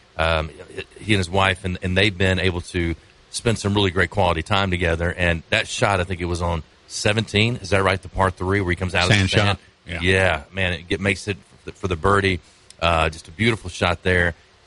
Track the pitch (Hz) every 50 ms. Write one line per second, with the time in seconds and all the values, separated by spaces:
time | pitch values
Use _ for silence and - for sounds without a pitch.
0 | _ _ - - 80 82 82 78 78 78 - - 87 - - 95 95 - - -
1 | 95 101 107 98 92 82 92 98 95 95 95 - - 92 90 - - 92 90 95
2 | 101 110 92 90 98 92 92 90 85 95 87 87 85 - - 90 85 82 82 -
3 | - - _ _ - - - - - 120 110 - - 101 101 104 101 95 82 95
4 | 90 87 - 104 95 87 82 80 80 - 107 98 98 95 90 87 87 82 82 80
5 | 85 87 78 82 90 85 85 82 - - 104 110 107 - - - 120 107 101 90
6 | 87 87 95 80 87 87 87 85 87 85 85 82 - _ _ _ _ - - -
7 | - 107 104 113 107 - - 101 110 117 123 117 98 87 101 98 98 95 95 95
8 | - - - 92 95 92 90 - 90 92 98 104 98 87 90 - 95 87 85 90
9 | 87 92 107 101 95 92 92 92 101 101 98 - - - _ _ - - 87 82
10 | 87 90 95 95 95 90 80 76 - - 90 95 95 90 90 76 85 90 98 82
11 | 95 98 98 95 - 104 98 - - _ - - - 82 - - - 92 87 80
12 | 78 98 101 101 95 95 92 85 - - _ _ _ - - - 85 85 85 80
13 | 78 80 80 - - - 82 - 110 117 113 101 - 90 - - 101 87 87 -
14 | - 95 92 90 87 87 82 _ _ _ _ _ _